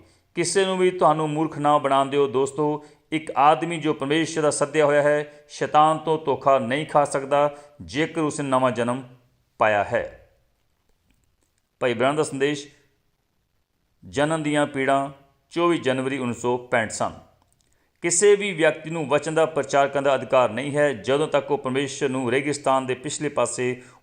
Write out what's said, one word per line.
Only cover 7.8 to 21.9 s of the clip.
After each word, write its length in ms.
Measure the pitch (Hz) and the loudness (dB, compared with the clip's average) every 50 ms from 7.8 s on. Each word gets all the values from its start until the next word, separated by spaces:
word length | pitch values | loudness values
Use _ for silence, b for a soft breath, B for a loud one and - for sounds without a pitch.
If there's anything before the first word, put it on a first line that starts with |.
ਜੇਕਰ 400 | 101 85 98 143 160 156 - 170 | -14 -8 -4 -4 -4 -2 -2 -4
ਉਸਨੇ 280 | 156 147 139 - 143 139 | -4 -2 -4 -4 -2 0
ਨਵਾਂ 220 | 131 131 131 127 | 0 2 2 2
ਜਨਮ 320 | 117 117 117 120 123 135 127 - - _ _ _ _ _ _ _ _ | 0 0 -2 -2 -4 -6 -8 -16 -20 _ _ _ _ _ _ _ _
ਪਾਇਆ 260 | - 117 107 107 104 98 | 0 2 2 2 2 0
ਹੈ। 460 | - 120 110 85 - - - - _ _ _ _ _ _ _ _ _ _ _ _ _ _ _ _ _ _ _ _ _ _ _ _ _ _ _ _ _ _ - | 0 -2 -4 -4 -6 -12 -18 -20 _ _ _ _ _ _ _ _ _ _ _ _ _ _ _ _ _ _ _ _ _ _ _ _ _ _ _ _ _ _ -4
ਭਾਈ 140 | 131 127 117 | -2 -2 0
ਬ੍ਰਾਹਮ 220 | 113 127 135 147 | 2 0 0 2
ਦਾ 80 | 156 151 | 0 -2
ਸੰਦੇਸ਼, 440 | 147 139 135 135 147 151 143 - - _ _ _ _ _ _ _ _ _ _ _ _ _ _ _ _ _ _ _ _ _ _ _ _ _ _ - | -2 -2 -2 -2 -2 -2 -4 -8 -14 _ _ _ _ _ _ _ _ _ _ _ _ _ _ _ _ _ _ _ _ _ _ _ _ _ _ -18
ਜਨਮ 380 | 95 90 127 147 151 160 160 151 | -8 -4 -2 -2 0 -2 -2 -2
ਦੀਆਂ 240 | 147 147 147 147 | -2 0 0 0
ਪੀੜਾਂ, 420 | 143 147 135 135 131 135 139 139 143 143 - _ _ _ _ _ _ | -2 -2 -2 0 0 0 0 0 -4 -10 -16 _ _ _ _ _ _
ਚੌਵੀ 280 | - 165 170 175 170 | -2 0 2 2 2
ਜਨਵਰੀ 400 | 156 113 127 127 131 131 135 139 | 2 0 0 0 0 -2 -2 -4
ਉੱਨੀ 160 | 135 127 120 113 | -4 -4 -4 -4
ਸੌ 240 | - - 123 123 | -2 -2 -2 -2
ਪੈਂਹਠ 340 | 123 123 - 127 120 110 107 | -2 -2 -2 0 0 0 -2
ਸਨ। 200 | - - 117 95 82 - - _ _ _ _ _ _ _ _ _ _ _ _ _ _ _ | -4 -4 -6 -6 -6 -10 -20 _ _ _ _ _ _ _ _ _ _ _ _ _ _ _
ਕਿਸੇ 340 | - 175 175 - 208 208 202 | -4 -2 0 4 6 6 6
ਵੀ 160 | 196 208 202 | 6 2 -2
ਵਿਅਕਤੀ 380 | 185 156 160 156 151 160 - 156 | 0 2 2 2 2 0 -6 -8
ਨੂੰ 200 | 165 170 151 123 | -6 -4 -2 0
ਵਚਨ 260 | 143 143 147 160 156 | 0 0 0 0 0
ਦਾ 100 | 160 160 | 2 2
ਪ੍ਰਚਾਰ 420 | 151 - 147 131 - - 139 139 | 2 0 -2 -2 2 2 2 2
ਕਰਨ 160 | 139 139 143 135 | 2 0 0 2
ਦਾ 120 | 143 135 | 2 2
ਅਧਿਕਾਰ 340 | 131 120 113 139 131 123 110 | 0 0 2 4 4 4 2
ਨਹੀਂ 280 | 104 117 139 143 135 | 0 -4 -6 -4 0
ਹੈ 160 | 147 147 147 131 | 0 0 0 0
ਜਦੋਂ 340 | 104 92 120 135 147 156 | -2 -2 0 0 0 0
ਤੱਕ 240 | 143 143 143 139 - | 0 0 -2 0 -2
ਉਹ 60 | 147 | -4
ਪਰਮੇਸ਼ਰ 520 | 139 - 131 123 135 143 131 | -4 -2 -2 -2 -2 -2 -4